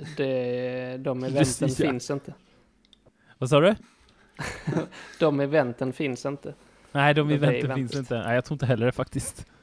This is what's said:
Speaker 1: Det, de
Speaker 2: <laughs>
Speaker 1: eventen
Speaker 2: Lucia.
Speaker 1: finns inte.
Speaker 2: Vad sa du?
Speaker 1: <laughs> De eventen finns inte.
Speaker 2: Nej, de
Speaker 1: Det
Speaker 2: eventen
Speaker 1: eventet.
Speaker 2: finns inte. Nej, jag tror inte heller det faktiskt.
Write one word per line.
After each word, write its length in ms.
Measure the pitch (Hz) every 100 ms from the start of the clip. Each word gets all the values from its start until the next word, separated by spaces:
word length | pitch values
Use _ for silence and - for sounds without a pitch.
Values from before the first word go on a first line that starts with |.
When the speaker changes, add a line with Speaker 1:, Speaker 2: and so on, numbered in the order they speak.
| 147 151
Speaker 1:
Det, 800 | 135 131 123 123 127 127 127 131
de 260 | 135 127
Speaker 2:
<laughs> 0 |
Speaker 1:
eventen 440 | 127 135 135 123 147
Speaker 2:
Lucia. 0 | 127 151
Speaker 1:
finns 180 | 127 -
inte. 220 | 143 - - _ _ _ _ _ _ _ _ _ -
Speaker 2:
Vad 120 | 131
sa 100 | 143
du? 160 | 170 214 - _ _ _ _ -
Speaker 1:
<laughs> 800 | - - - 151 156 - - -
De 200 | 160 143
eventen 540 | 143 156 127 117 131
finns 320 | 127 147 123 143
inte. 280 | 139 - 147 _ _ _
Speaker 2:
Nej, 220 | 147 143
de 140 | 147 147
Speaker 1:
Det 80 | 147
Speaker 2:
eventen 200 | 143 123 131
Speaker 1:
eventet. 40 | 135
Speaker 2:
finns 180 | 127 139
inte. 280 | 131 120
Nej, 120 | 107 123
jag 100 | -
tror 100 | 151
inte 100 | 120
heller 200 | 120 120
det 60 |
faktiskt. 540 | - 127 139 - - - _